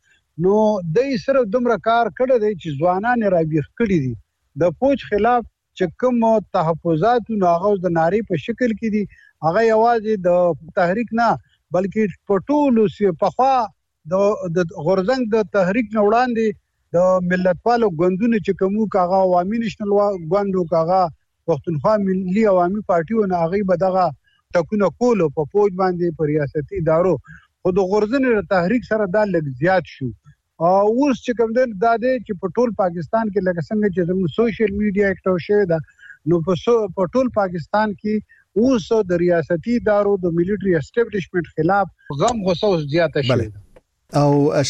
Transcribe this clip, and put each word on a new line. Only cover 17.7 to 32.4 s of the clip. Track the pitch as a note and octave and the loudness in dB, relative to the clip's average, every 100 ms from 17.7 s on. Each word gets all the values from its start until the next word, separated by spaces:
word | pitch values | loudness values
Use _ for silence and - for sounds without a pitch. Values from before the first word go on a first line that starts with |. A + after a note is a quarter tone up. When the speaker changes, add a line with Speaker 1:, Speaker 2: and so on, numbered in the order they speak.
| A#3+ A3 D#3 | 2 2 2
Speaker 1:
ګوندونو | F3+ F#3+ A#3 A3+ | 0 0 0 0
چې | F3 F#3+ | -2 -2
کوم | F#3+ G#3 | -2 0
وو، | G#3+ | 0
که | G3 | 0
هغه | F3+ F#3+ F#3+ | 2 2 2
عوامي | F3+ F3+ A#3 | 2 0 -2
نېشنل | A3+ - G3+ G3+ | -4 -6 -2 2
وا-، | G3+ F#3+ D#3+ | 2 -2 -2
ګوند | G3 G3+ F#3 | -2 0 -2
وو، | E3 | 0
که | E3 | 0
هغه | E3 F#3+ F3 - _ _ - | 2 2 0 -4 _ _ -4
پښتونخوا | D#3+ - D#3 G3 G#3+ G3 | -4 -2 -2 0 0 0
ملي | F#3+ F#3 F#3+ A3 | -2 -2 0 2
عوامي | F#3 F3 G#3 G3+ | 2 2 -2 -2
پارټي | F3 D#3 A3+ | -2 0 -2
وو، | G3+ | 0
نو | F3 | 0
هغوی | E3 G3 G3 | 0 -2 -2
به | F3 | 0
دغه | F#3+ F#3 F3 C#3 _ _ _ | 0 2 0 -2 _ _ _
ټکونه | F3 D#3 G#3 F#3+ - | -4 -2 0 0 0
کولو | B3 A3 D#3+ C#3 | 0 2 0 -2
په | C#3+ | -2
فوج | G3+ G3+ F3+ | 0 0 0
باندې، | F#3 F3 F3 D#3 | -2 0 -4 -2
په | D3+ | -2
ریاستي | D3+ C#3+ - C3+ G3 | -2 -2 -6 -8 -4
ادارو. | D#3 D#3+ F#3 D3 - D#3 _ _ | 0 2 2 0 -6 -20 _ _
خو | F3+ F#3 | -2 0
د | F#3 | 0
غورځنې | G#3 G#3 C4+ C4 | 0 0 0 2
د | A3 F3+ F#3+ | 0 0 0
تحریک | F3 B3 G3 | 0 -2 -2
سره | A3 G#3 | -2 0
دا | G#3 G#3+ | 0 0
لږ | F3 D3 B2+ | 0 -4 -2
زیات | E3 F#3 D3+ | 0 0 -2
شو. | - B2+ - _ _ _ - E3 | -8 -10 -10 _ _ _ -2 2
او | F#3+ G#3 | 4 2
اوس | A#3 C#4+ A#3 | 2 0 0
چې | - A3+ | -2 -2
کوم | A3+ A3+ | 0 0
دی، | B3+ G3 | -2 0
دا | A3+ A#3 | 0 0
دی | B3 B3+ G3 | 0 -2 -4
چې | F3+ | -8